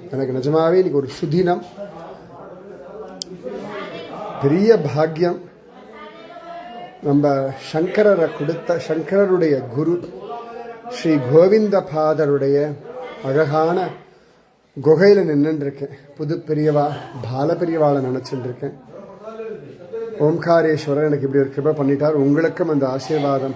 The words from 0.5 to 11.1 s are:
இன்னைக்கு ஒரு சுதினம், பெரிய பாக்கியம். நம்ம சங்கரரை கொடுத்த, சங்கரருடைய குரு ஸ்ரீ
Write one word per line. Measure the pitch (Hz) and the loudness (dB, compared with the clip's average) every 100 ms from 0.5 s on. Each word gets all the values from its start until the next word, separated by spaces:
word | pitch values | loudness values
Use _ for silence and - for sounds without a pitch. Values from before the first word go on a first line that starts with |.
| 156 160 185 | 2 4 4
இன்னைக்கு | 185 143 | 4 2
ஒரு | 127 - | -2 -4
சுதினம், | 160 165 175 180 - - 202 165 170 - - - - 180 196 180 - 208 185 190 180 180 - 196 202 - - - - - - - | -2 0 2 0 -4 -14 -14 -14 -16 -18 -20 -20 -18 -18 -18 -18 -18 -16 -16 -14 -16 -14 -12 -10 -10 -12 -12 -12 -14 -12 -12 -2
பெரிய | 139 165 214 220 143 | 0 2 4 4 4
பாக்கியம். | 135 160 156 175 190 - - - - - - - - 330 - - - - - - - | 0 -2 0 -2 -2 -10 -20 -20 -20 -20 -20 -20 -20 -20 -18 -16 -16 -14 -16 -16 -8
நம்ம | 147 143 147 139 135 131 - | 0 2 4 0 -2 -8 -6
சங்கரரை | 156 185 208 208 190 156 - | -4 -2 4 4 4 2 0
கொடுத்த, | 147 165 - 170 - | -4 -4 -2 -4 -2
சங்கரருடைய | 160 156 196 202 180 160 135 123 | -4 0 2 4 4 4 2 -2
குரு | 123 156 175 - - - - - - - - - | -2 0 0 -4 -14 -12 -12 -12 -14 -14 -14 -12
ஸ்ரீ | - 170 | -6 0